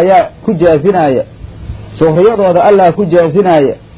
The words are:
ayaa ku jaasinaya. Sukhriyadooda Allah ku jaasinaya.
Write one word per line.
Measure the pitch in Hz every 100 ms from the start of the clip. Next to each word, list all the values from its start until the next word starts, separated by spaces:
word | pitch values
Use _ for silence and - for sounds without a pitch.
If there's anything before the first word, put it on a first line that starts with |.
ayaa | 180 185 160 -
ku | -
jaasinaya. | 175 170 156 175 185 151 127 - - - - - - - -
Sukhriyadooda | 160 156 202 220 190 175
Allah | 202 202 180
ku | 156
jaasinaya. | 190 175 165 160 185 156 135 - -